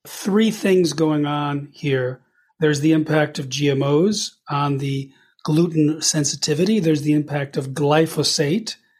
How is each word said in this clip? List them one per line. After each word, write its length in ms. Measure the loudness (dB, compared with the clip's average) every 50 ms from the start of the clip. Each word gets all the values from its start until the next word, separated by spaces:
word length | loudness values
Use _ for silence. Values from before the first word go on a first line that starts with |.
| _
three 440 | -18 -16 -8 -4 0 2 4 2 2
things 420 | 0 0 0 2 4 4 4 2 2
going 320 | 0 0 2 2 0 -2
on 420 | -2 -2 -4 -4 -4 -4 -6 -8 -10 _
here. 480 | -6 -4 -2 0 0 -2 -4 -6 -8 _ _ _ _ _ _ _ -2
There's 200 | 0 0 0 2
the 140 | 2 2 2
impact 460 | 2 2 0 0 0 0 0 -4 -10
of 100 | -10 -8
G 200 | -6 -2 0 0
M 140 | 0 0 0
Os 540 | 2 2 2 2 2 0 -2 -6 -10 _ _ _ -6
on 280 | -4 -2 -2 -2 -2
the 340 | -2 -4 -4 -6 -6 -8 -10 _ _ _ _ _ _ -4
gluten 580 | 0 2 2 2 2 2 2 2 2 0 0
sensitivity. 800 | -2 -2 0 0 -2 -2 -2 -4 -2 -2 0 0 2 2 2 2
There's 240 | 2 2 0 2 2
the 100 | 2 2
impact 420 | 2 0 -2 -4 -6 -6 -4 -6
of 140 | -6 -6 -6
glyphosate, 1080 | -4 -2 0 2 4 2 2 0 0 -2 -2 -2 0 0 0 0 -2 -2 -4 -8 -14 _ _ _ _